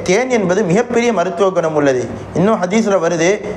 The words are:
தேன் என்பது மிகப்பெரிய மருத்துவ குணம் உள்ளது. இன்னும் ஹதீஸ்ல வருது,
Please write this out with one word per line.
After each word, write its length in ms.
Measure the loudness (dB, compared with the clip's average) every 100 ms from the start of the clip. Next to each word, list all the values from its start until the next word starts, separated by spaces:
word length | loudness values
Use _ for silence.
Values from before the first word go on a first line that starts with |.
தேன் 280 | -2 0 0
என்பது 320 | 0 0 0
மிகப்பெரிய 500 | 2 0 0 0 0
மருத்துவ 380 | 0 -2 0 0
குணம் 240 | 0 0
உள்ளது. 340 | 2 2 0 -2 -8 -6
இன்னும் 280 | 0 0 2
ஹதீஸ்ல 320 | 0 0 2
வருது, 540 | 2 0 0 0 0 -4